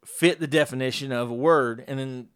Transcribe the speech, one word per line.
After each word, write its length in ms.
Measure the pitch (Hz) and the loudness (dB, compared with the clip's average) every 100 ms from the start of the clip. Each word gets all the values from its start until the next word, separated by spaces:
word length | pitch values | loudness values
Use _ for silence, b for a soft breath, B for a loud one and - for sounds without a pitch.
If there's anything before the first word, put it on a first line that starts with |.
fit 360 | - - 165 170 | -18 2 2 2
the 60 | 156 | 0
definition 640 | 151 147 131 131 120 139 | 2 0 0 -2 -4 -4
of 180 | 123 120 | -4 -4
a 40 | |
word, 500 | 120 151 160 123 117 127 | 0 4 4 4 -2 -8
and 120 | 135 | -8
then 300 | 135 127 120 | -6 -10 -14